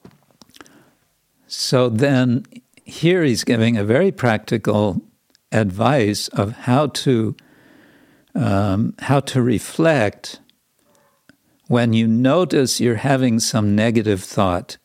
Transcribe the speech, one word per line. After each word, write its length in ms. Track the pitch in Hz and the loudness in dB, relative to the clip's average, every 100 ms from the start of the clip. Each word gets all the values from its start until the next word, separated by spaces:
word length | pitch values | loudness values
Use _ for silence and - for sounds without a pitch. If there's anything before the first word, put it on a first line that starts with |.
| - _ _ _ _ - - _ _ _ _ _ _ _ _ | -20 _ _ _ _ -20 -20 _ _ _ _ _ _ _ _
so 420 | - - 131 123 | -10 -2 0 2
then 560 | 110 139 131 127 117 - - _ _ | 2 2 2 2 0 -4 -20 _ _
here 380 | - - 160 185 | -20 -4 0 2
he's 200 | 156 107 | 2 0
giving 320 | - 120 113 117 | 0 2 2 2
a 80 | |
very 280 | 101 123 190 | 2 2 2
practical 920 | - 123 107 - 117 - 104 104 - - _ _ _ _ | 0 0 0 -2 -4 0 0 0 -2 -8 _ _ _ _
advice 760 | 110 107 92 113 143 104 104 - | -2 -2 0 0 2 0 -2 -6
of 240 | - 101 | -4 -4
how 360 | 127 - 123 147 | -4 -2 0 0
to, 480 | - - 120 110 - _ _ _ _ _ _ _ _ _ | -2 0 0 -2 -6 _ _ _ _ _ _ _ _ _
um, 600 | 214 110 98 104 95 117 - | -4 0 0 0 0 -2 -6
how 200 | - 143 | 0 0
to 200 | - 131 | 0 -2
reflect 960 | 120 104 - - 165 147 104 - - - _ _ _ _ _ _ _ _ _ _ _ _ _ | 0 0 -4 0 2 2 0 -4 -16 -18 _ _ _ _ _ _ _ _ _ _ _ _ _
when 240 | 123 117 | 0 2
you 140 | 113 113 | 2 2
notice 720 | 113 131 160 180 - 127 - | 2 2 2 0 0 0 0
you're 160 | 120 117 | -2 0
having 440 | 139 135 127 113 | 0 0 2 0
some 340 | - 120 104 | -2 -2 0
negative 480 | 104 113 113 104 98 | 2 2 0 0 -2
thought. 540 | - - 95 87 - - | -2 -2 0 0 -6 -18